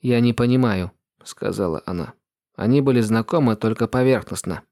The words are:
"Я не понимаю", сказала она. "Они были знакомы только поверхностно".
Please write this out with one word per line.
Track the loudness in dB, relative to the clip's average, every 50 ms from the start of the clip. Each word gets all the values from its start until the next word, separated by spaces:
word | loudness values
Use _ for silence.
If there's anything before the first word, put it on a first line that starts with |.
"Я | 0 2 2 4
не | 4 2 2
понимаю", | 2 2 2 2 2 2 2 0 -2 -4 -6 _ _ _ _ _ _ -20
сказала | -20 -16 _ -6 -6 -4 -2 -2 -2 -2 -4 -6
она. | -8 -6 -6 -8 -8 -12 _ _ _ _ _ _ _ _
"Они | -6 -2 2 2 2
были | 4 4 2 2 2
знакомы | 2 0 0 0 0 0 2 2 2 0
только | 0 -2 -4 -2 -2 -4 -2
поверхностно". | 0 0 2 2 2 0 -2 -8 -12 -10 -8 -8 -8 -8 -10 _